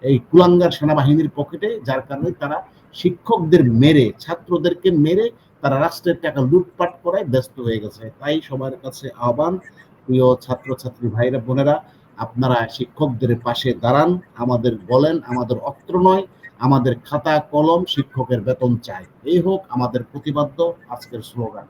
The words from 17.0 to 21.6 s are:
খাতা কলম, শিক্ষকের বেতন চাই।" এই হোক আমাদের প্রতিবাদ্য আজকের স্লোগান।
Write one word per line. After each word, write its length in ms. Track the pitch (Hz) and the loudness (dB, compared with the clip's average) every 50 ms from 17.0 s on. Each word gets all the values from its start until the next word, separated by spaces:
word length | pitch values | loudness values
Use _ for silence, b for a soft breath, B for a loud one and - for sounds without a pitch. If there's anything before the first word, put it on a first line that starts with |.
| - | -8
খাতা 300 | - 147 147 - 160 151 151 | -6 -6 -4 -2 0 0 0
কলম, 400 | 151 - - 147 151 160 170 175 185 | -2 -2 -2 0 2 2 2 2 0
শিক্ষকের 560 | - - - 131 - - 131 127 - 127 113 | -4 -4 -6 -6 -6 -4 -8 -4 -2 -2 -4
বেতন 320 | 98 101 104 - 127 123 120 | -2 -4 -4 -2 0 0 0
চাই।" 280 | 113 - - - - 92 - _ _ _ | -2 -4 -10 -16 -16 -16 -18 _ _ _
এই 140 | 135 170 180 | -2 0 0
হোক 200 | 165 185 196 190 - - | 0 0 -2 -4 -6 -8
আমাদের 320 | 123 127 123 123 113 123 120 | -6 -4 -4 -2 -4 -6 -8
প্রতিবাদ্য 540 | - - 143 - 151 143 147 147 143 - - 170 170 170 - - _ | -6 -16 -12 -10 -6 -2 -2 -4 -4 -2 -4 -4 -4 -4 -8 -14 _
আজকের 340 | 123 123 - - 123 113 107 | -16 -16 -14 -14 -14 -14 -14
স্লোগান। 440 | - - 123 117 110 - 104 | -12 -10 -8 -8 -8 -10 -14